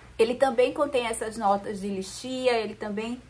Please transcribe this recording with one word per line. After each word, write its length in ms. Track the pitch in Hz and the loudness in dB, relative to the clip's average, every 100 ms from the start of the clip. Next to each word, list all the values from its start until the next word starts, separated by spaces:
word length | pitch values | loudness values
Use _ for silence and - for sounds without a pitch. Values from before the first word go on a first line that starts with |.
| - - | -4 2
Ele 160 | 226 | 2
também 380 | 247 269 233 254 | 4 2 4 2
contém 340 | 311 285 262 233 | 2 0 0 -2
essas 320 | - 220 220 | -4 -6 0
notas 420 | 208 202 202 202 | 2 2 0 -6
de 80 | 202 | -6
lixia, 680 | 190 190 - 254 254 254 233 | -6 -6 -10 -8 -2 2 2
ele 160 | 214 | 0
também 480 | 208 214 208 226 247 | -6 -8 -6 -6 -8